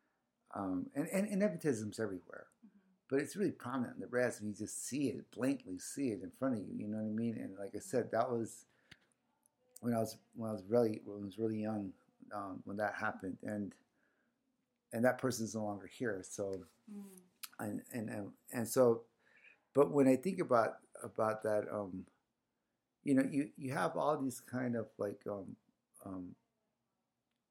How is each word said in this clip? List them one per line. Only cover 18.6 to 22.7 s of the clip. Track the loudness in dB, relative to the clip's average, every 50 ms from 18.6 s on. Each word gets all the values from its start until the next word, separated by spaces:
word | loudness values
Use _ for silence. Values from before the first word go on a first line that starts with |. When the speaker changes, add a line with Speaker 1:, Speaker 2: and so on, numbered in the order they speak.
| -2
Speaker 1:
so, | 2 6 8 8 8 8 4 0 _ _ _ _ _ _ -20 -20 -20 -20 _ _ _ 6
but | 6 6 6
when | 8 6 8 8
I | 8
think | 6 4 0 0 0
about, | 2 6 6 6 6 6 2 -4 -12 _ -16 -12 -12
about | -6 -2 2 2 2 2 2 2
that, | 2 2 2 2 0
um, | -2 -4 -4 -4 -6 -8 -10 -12 _ _ _ _ _ _ _ _ _ _ _ _